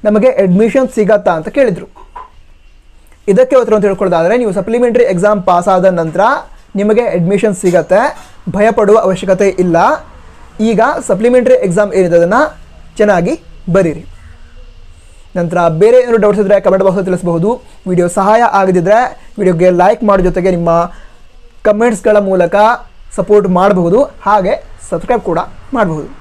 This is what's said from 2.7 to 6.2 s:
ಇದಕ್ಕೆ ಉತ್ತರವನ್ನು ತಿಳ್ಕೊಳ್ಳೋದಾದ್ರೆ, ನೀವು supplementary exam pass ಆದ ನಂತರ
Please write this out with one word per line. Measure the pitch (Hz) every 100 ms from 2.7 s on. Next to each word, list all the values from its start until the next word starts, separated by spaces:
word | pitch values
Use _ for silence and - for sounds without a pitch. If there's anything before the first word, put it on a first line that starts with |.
| - - - - - -
ಇದಕ್ಕೆ | 196 254 262
ಉತ್ತರವನ್ನು | 226 214
ತಿಳ್ಕೊಳ್ಳೋದಾದ್ರೆ, | 202 190 196 170 170 240
ನೀವು | 233
supplementary | 190 190 233 240 220
exam | 240 180 208 214
pass | 180 175 175
ಆದ | 190
ನಂತರ | 185 175 165 170